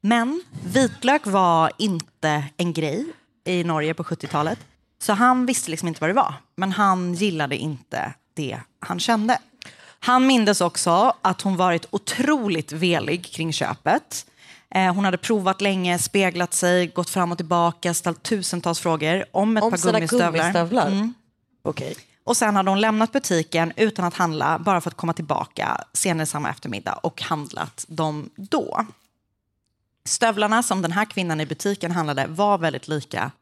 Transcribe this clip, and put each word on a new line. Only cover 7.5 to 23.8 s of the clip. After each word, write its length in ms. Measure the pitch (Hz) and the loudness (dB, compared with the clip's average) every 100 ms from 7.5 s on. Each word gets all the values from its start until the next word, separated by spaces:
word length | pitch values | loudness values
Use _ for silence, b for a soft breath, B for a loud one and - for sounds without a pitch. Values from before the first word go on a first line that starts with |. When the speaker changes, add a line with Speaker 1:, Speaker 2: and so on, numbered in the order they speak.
| 143 | -4
Speaker 1:
inte 560 | 151 139 _ - - - _ | -4 -8 _ -6 -6 -10 _
det 260 | - 139 117 - _ | -8 -8 -8 -14 _
han 200 | - 180 | -8 -4
kände. 400 | - 220 220 247 _ _ B B B B | 0 0 2 -2 _ _ B B B B
Han 280 | - 254 262 | 2 4 6
mindes 340 | 254 214 202 | 6 4 2
också 520 | 175 - 180 170 240 - | 0 0 2 4 4 2
att 200 | 190 180 | -2 0
hon 140 | 196 180 | -2 2
varit 280 | 185 170 - | 2 2 -2
otroligt 840 | 202 - - 277 302 208 156 - | -6 -4 0 2 2 0 -2 -4
velig 540 | 156 180 160 - 170 - | -2 0 2 0 -4 -6
kring 280 | - 160 | -6 -4
köpet. 720 | 151 - - 156 240 _ - - B B B B | -2 -4 -2 0 0 _ -12 -12 B B B B
Eh, 240 | 190 185 | 0 2
hon 120 | 180 196 | 2 0
hade 120 | 180 | 0
provat 440 | - 214 185 190 | 0 2 2 0
länge, 380 | 202 190 180 175 | 0 0 0 0
speglat 540 | - 202 185 175 175 | 0 2 2 0 -2
sig, 340 | - 175 180 175 | 0 2 4 2
gått 220 | - 170 | -2 -4
fram 220 | 196 175 | 0 0
och 60 | 175 | -2
tillbaka, 560 | 160 175 170 165 180 | 0 2 2 0 -4
ställt 300 | 170 180 165 | -2 -2 -4
tusentals 560 | - 214 180 175 170 170 | -4 -4 -2 -4 -2 -2
frågor 460 | 175 160 156 185 - | 0 0 0 0 -2
om 260 | - 214 220 | 0 2 2
ett 60 | |
Speaker 2:
Om 60 | 220 | 2
Speaker 1:
par 60 | 185 | 2
Speaker 2:
sina 140 | - 165 | 2 2
Speaker 1:
gummistövlar. 320 | 165 240 170 | 2 2 2
Speaker 2:
gummistövlar? 560 | 160 170 185 170 240 185 | 2 2 2 2 2 2
Speaker 1:
Mm. 260 | 196 220 247 _ _ _ _ | 2 -2 -6 _ _ _ _
Speaker 2:
Okej. 340 | - 147 131 - B B | -8 -6 -8 -10 B B
Speaker 1:
Och 140 | - 240 | -2 2
sen 180 | 220 202 | 4 2
hade 140 | 190 | 2
hon 100 | 196 | 2
lämnat 300 | 220 214 226 | 2 2 2
butiken 640 | 277 - 170 160 165 165 | 0 0 0 0 0 0
utan 300 | 185 | 2